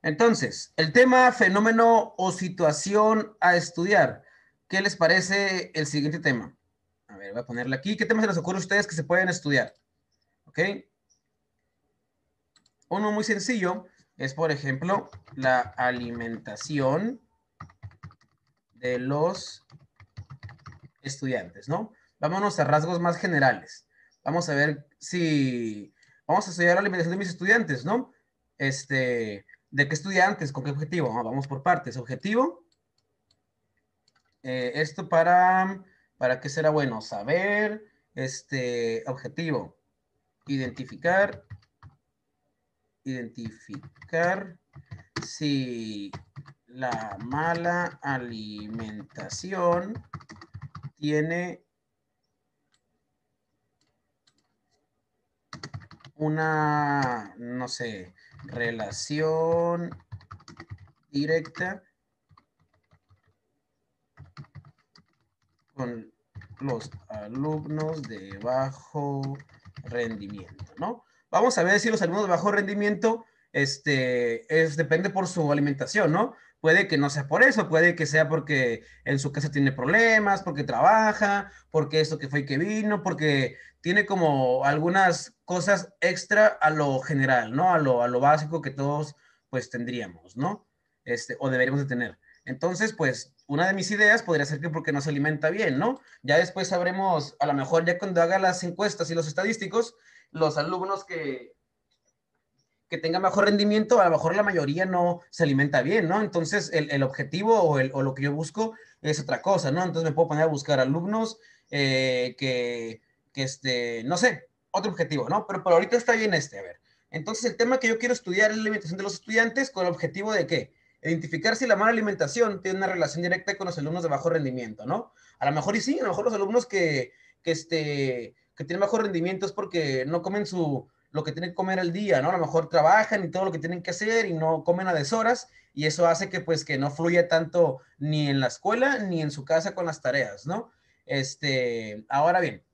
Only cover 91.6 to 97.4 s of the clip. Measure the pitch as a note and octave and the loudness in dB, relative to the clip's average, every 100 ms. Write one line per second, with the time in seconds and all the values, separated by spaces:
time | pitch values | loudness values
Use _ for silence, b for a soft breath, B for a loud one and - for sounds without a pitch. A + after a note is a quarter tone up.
91.6 | B2+ C#3 C#3 B2 A#2+ - b b - C3 | 2 2 -2 -4 -4 -8 b b -12 -4
92.6 | E3+ F3+ A3 A3 D3+ B2 - _ _ C#3+ | -4 0 -2 0 -2 -2 -8 _ _ 0
93.6 | F3+ G3 F#3 G#3 G#3+ A3+ A3+ D#3 C#3+ D3+ | 0 0 -2 2 4 4 4 0 0 -4
94.6 | E3 D#3+ D#3+ C#3+ C#3+ D3 D3 D3+ D#3 F#3 | -4 -6 -4 -4 -2 -2 0 0 0 0
95.6 | G3+ C3+ G#3 C4+ b b C3 D3+ F3+ - | 0 2 0 -2 b b 2 4 4 -2
96.6 | F#3 F#3 F3 F#3+ F#3+ E3 C#3 - | -2 0 0 0 0 0 -2 -4